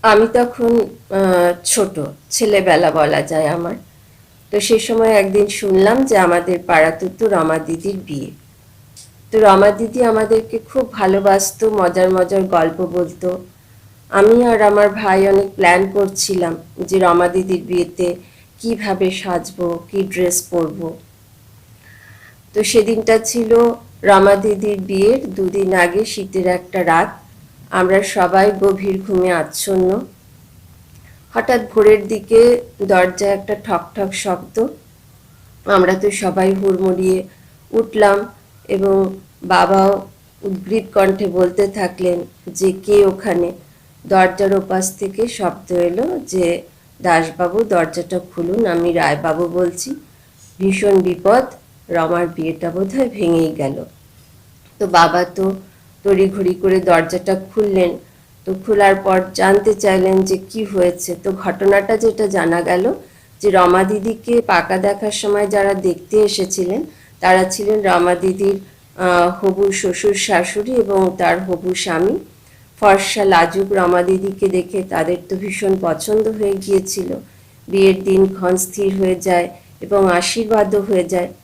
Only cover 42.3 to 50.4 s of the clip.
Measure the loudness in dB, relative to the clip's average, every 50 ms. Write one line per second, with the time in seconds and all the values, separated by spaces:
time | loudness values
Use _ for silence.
42.3 | _ _ _ -16 -10 -2 -2 -2 -2 -2 -2 2 4 4 4 4 2 -2 -4 -2
43.3 | -2 0 -2 -4 -4 -10 -20 _ _ _ _ _ _ _ -6 0 4 4 4 4
44.3 | 2 0 0 0 0 0 -2 -2 -4 -4 -4 -4 -6 -8 -10 -10 -4 -4 -4 -4
45.3 | -4 -4 -6 -6 -6 -6 -10 -6 -2 0 0 0 0 -2 -4 -4 -4 -8 -10 -6
46.3 | -4 -2 -2 -2 -2 -4 -8 -16 _ _ _ _ _ _ 0 2 2 2 0 -2
47.3 | -4 -4 -4 -2 0 -2 -2 0 0 0 0 0 -4 -8 -8 -6 -8 -8 -8 -8
48.3 | -10 -8 -6 -4 -2 -2 -2 0 0 0 0 0 0 0 0 0 -2 -2 -2 -4
49.3 | -2 -2 -4 -4 -2 -2 -4 -4 -4 -8 -10 -10 -12 -12 -14 _ _ _ _ _
50.3 | _ _